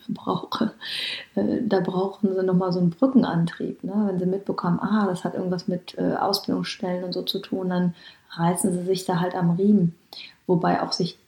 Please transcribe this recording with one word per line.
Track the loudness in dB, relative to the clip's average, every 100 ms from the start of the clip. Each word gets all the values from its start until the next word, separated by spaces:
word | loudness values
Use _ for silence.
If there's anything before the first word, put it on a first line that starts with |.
| -8
mehr | -6
brauche.“ | -4 -4 -6 -4 -4 -4 -10 -8 -6 -8 -6
Äh, | -2 0 0 2
da | 2
brauchen | 2 0 -2 0 0 2
sie |
noch | 2
mal | 2 2
so | 2
einen | 0
Brückenantrieb, | 2 4 4 4 2 0 -2 -8 -8
ne? | -4 -2 0
Wenn | 0
sie | 0
mitbekommen, | -2 -2 -2 0 0
„Ah, | 2 2 2
das | 0
hat | -4
irgendwas | -2 -2 -2 -2
mit, | -4 -6 -4
äh, | -2
Ausbildungsstellen | 2 2 0 0 -2 -2 -4 -4 -4
und | -4
so | -4
zu | -4 -6
tun“, | -4 -4 0
dann | 2 0 -2 -12 -20 _ -2
reißen | 0 2 0
sie | 0
sich | 0 -2 0
da | 0
halt | 0
am | 0 2
Riemen. | 4 4 6 4 -2 _ -20 -20 -10 0
Wobei | 2 2 0
auch | 0
sich | -2 -4 -6